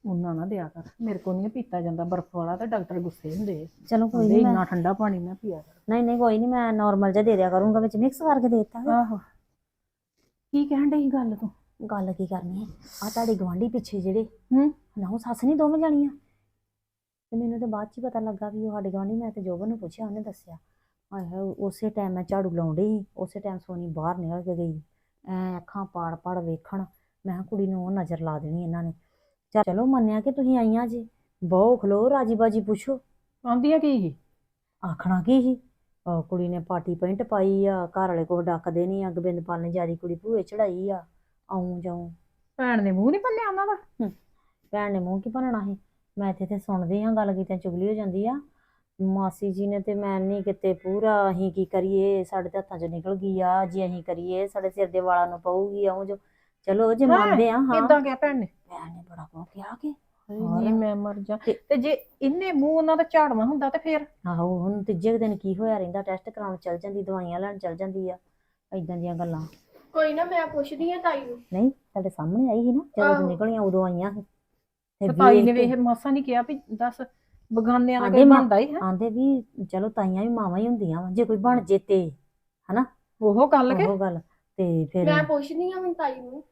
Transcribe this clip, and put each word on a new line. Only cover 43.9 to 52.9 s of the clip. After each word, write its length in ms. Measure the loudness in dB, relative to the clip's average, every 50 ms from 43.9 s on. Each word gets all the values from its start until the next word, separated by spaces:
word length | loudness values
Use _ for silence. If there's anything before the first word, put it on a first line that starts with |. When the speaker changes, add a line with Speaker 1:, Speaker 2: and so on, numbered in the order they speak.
| _ -8
Speaker 2:
ਹੂੰ। 120 | -8 -8 -8 _ _ _ _ _ _ _ _ _ _ _
ਭੈਣ 220 | -6 -4 -2 -2 -2
ਨੇ 60 | -2
ਮੂੰਹ 220 | -2 -4 -4 -6
ਕੀ 80 | -6 -6
ਭੰਨਣਾ 300 | -6 -4 -4 -2 -4 -4 -4
ਸੀ? 120 | -6 -8 -10 _ _ _ _ _ _ _
ਮੈਂ 120 | -6 -4 -4
ਇੱਥੇ, 140 | -4 -6 -6
ਇੱਥੇ 160 | -6 -6 -8
ਸੁਣਦੀ 440 | -4 -4 -4 -2 -2 -2 -2 0 0
ਆ 80 | 0
ਗੱਲ, 220 | 0 2 0 0 0
ਕਿਤੇ 240 | -2 -2 -4 -6
ਚੁਗਲੀ 300 | -6 -4 -6 -4 -2 -2
ਹੋ 60 | -2 -2
ਜਾਂਦੀ 340 | -2 -4 -4 -2 -2 -2
ਆ। 140 | -2 -2 -4 -8 _ _ _ _ _ _ _ _ _ _ -4
ਮਾਸੀ 520 | -2 0 0 0 -2 -2 -4 -4 -6 -4 -4
ਜੀ 140 | -2 -4
ਨੇ 120 | -2 -2 -4
ਤੇ 140 | -4 -4 -4
ਮੈਂ 260 | -2 -2 -2 -2 -2
ਨਹੀਂ 240 | 0 -2 -2 -2 -2
ਕਿਤੇ 300 | -4 -4 _ 0 -2 -2
ਪੂਰਾ, 580 | 0 -2 -4 -2 0 2 2 4 4 4 2
ਅਸੀਂ 200 | 2 0 -2 -2
ਕੀ 140 | 0 -2 -4
ਕਰੀਏ, 580 | 0 0 -2 0 2 2 2 2 2 2 0 -2
ਸਾਡੇ 260 | -4 -6 -6 -6 -4
ਤੇ 80 | -6
ਹੱਥਾਂ 220 | -6 -8 _ -10 -8
ਚੋਂ 100 | -8
ਨਿਕਲ 260 | -8